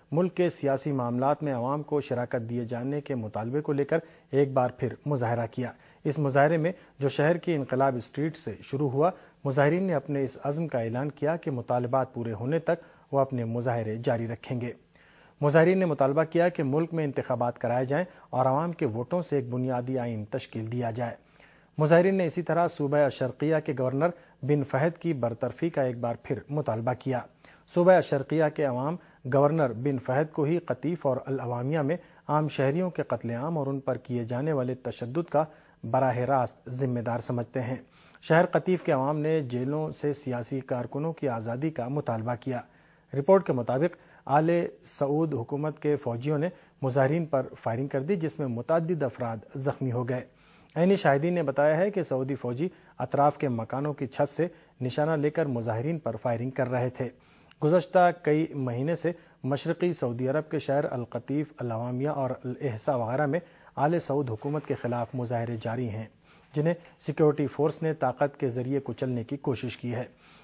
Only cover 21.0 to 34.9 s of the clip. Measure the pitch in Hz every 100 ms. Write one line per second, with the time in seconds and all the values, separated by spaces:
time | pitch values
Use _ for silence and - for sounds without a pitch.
21 | 120 - _ - - - _ - 151 170
22 | 190 190 170 180 160 160 170 - 143 147
23 | 139 - 131 - 147 156 151 135 127 135
24 | 175 170 - _ 135 147 135 135 165 165
25 | 170 143 117 113 123 - 170 156 127 120
26 | 117 117 - 139 - 147 139 113 117 123
27 | 135 123 - _ - - - 175 175 180
28 | - 143 135 156 151 151 143 123 139 180
29 | - _ 127 135 147 160 135 110 139 131
30 | - 131 156 165 147 170 170 123 139 165
31 | 139 127 143 135 120 120 131 156 139 180
32 | - - - 151 151 - 135 165 185 170
33 | - 120 117 117 151 165 139 139 131 123
34 | - 120 117 123 156 143 127 127 -